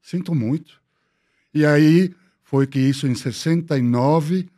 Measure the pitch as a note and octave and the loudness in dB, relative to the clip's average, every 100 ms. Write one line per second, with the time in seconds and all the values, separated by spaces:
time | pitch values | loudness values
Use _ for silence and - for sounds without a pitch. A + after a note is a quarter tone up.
0 | - F3 F3+ E3 A2 D3+ D#3+ _ _ _ | -10 -10 -4 -4 -2 -6 -8 _ _ _
1 | _ _ _ _ _ D3+ D3+ D3 D3+ E3 | _ _ _ _ _ 0 2 4 4 4
2 | F#3 - _ _ _ C3+ C3+ C#3 C3 C3+ | 2 -4 _ _ _ -2 0 0 0 0
3 | C#3 A#2+ C3+ A2 D#3+ E3 E3 C#3+ B2 A#2+ | -2 -4 -6 -6 -2 -2 -2 -2 0 0
4 | C3 D#3 D3+ F#3 F3+ | 2 0 0 -6 -6